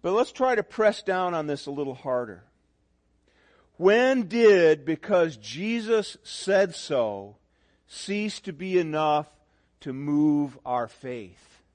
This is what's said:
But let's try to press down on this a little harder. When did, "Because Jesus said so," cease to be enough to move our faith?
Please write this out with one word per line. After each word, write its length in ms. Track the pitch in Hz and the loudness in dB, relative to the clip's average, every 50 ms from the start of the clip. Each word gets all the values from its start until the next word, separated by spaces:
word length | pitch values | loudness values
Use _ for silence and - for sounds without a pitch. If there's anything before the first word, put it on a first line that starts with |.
But 120 | - 175 190 | -2 0 0
let's 200 | 220 254 - - | 0 0 0 -2
try 220 | - 254 262 247 | -2 0 0 0
to 80 | 214 190 | 0 -2
press 400 | _ - - 220 214 196 - - | _ -2 2 2 2 2 0 -4
down 320 | - 190 185 185 180 175 | -4 -2 0 -2 -2 -2
on 120 | 165 151 | -4 -4
this 200 | 147 143 139 - | -4 -6 -6 -6
a 40 | 143 | -10
little 240 | 143 139 147 139 127 | -8 -8 -8 -8 -8
harder. 500 | 127 - 139 127 123 123 110 98 87 107 _ _ _ _ _ _ _ _ _ _ _ _ _ _ _ _ _ _ _ _ _ _ _ _ _ _ | -10 -6 -4 -4 -4 -4 -6 -12 -20 -20 _ _ _ _ _ _ _ _ _ _ _ _ _ _ _ _ _ _ _ _ _ _ _ _ _ _
When 520 | _ 170 190 208 233 254 262 269 254 233 165 | _ 4 4 6 6 4 4 2 0 -2 -2
did, 560 | 196 240 233 214 202 180 170 160 156 151 135 | 0 6 8 8 8 8 8 6 4 4 0
"Because 520 | 160 160 151 - - 208 180 170 165 143 | -6 -6 -6 -2 0 2 2 2 0 -2
Jesus 800 | 110 104 107 113 147 190 220 233 233 220 214 233 220 202 - - - _ | -12 -16 -16 -12 -8 -6 -4 -4 -4 -2 0 -2 -2 -2 -4 -12 -20 _
said 520 | - - - - - 190 190 202 185 160 | -16 -16 -10 -4 0 2 2 2 0 -2
so," 600 | - - - 151 131 117 107 104 98 98 101 104 _ _ _ _ _ _ _ _ _ _ _ | -12 -8 -4 -2 0 0 -2 -4 -8 -12 -16 -20 _ _ _ _ _ _ _ _ _ _ _
cease 520 | - - - - 202 208 208 214 - - | -20 -18 -10 -6 -6 -4 -4 -6 -8 -10
to 120 | _ 196 170 | _ -14 -12
be 260 | 143 180 190 185 180 | -10 -8 -2 0 0
enough 480 | 170 156 151 156 156 151 151 151 151 _ _ _ _ _ _ _ _ _ _ _ | 0 0 -2 -2 0 2 0 0 -2 _ _ _ _ _ _ _ _ _ _ _
to 120 | - 143 131 | -12 -12 -10
move 680 | 135 143 147 147 147 151 151 147 147 147 139 123 131 _ | -8 -6 -2 0 2 2 2 2 0 -2 -4 -8 -14 _
our 220 | 127 123 123 117 | -6 -4 -4 -4
faith? 760 | 110 - _ - 131 127 120 104 90 82 _ _ _ _ _ _ _ | -6 -10 _ -14 -12 -12 -12 -12 -16 -20 _ _ _ _ _ _ _